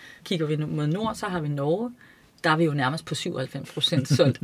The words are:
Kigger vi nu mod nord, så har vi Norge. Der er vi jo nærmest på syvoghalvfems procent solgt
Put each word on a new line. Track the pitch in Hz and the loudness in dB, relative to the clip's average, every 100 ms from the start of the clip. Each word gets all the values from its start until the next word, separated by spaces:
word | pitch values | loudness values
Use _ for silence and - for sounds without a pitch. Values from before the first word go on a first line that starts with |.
| - - | -20 -16
Kigger | - 180 151 | -4 -2 0
vi | 151 | 0
nu | 151 | -2
mod | 156 147 | 0 0
nord, | 180 220 220 | 0 -2 -4
så | 208 | -4
har | 180 | -2
vi | 147 | -2
Norge. | 143 143 185 240 - - _ _ _ | -2 0 0 -2 -8 -20 _ _ _
Der | 165 | 2
er | 156 | 4
vi | |
jo | 165 | 2
nærmest | 143 127 160 - | 2 0 -2 -6
på | 147 | -6
syvoghalvfems | 180 131 131 139 - | -4 -6 -6 -8 -10
procent | - - 151 135 | -4 0 0 2
solgt | 131 143 - | 4 4 4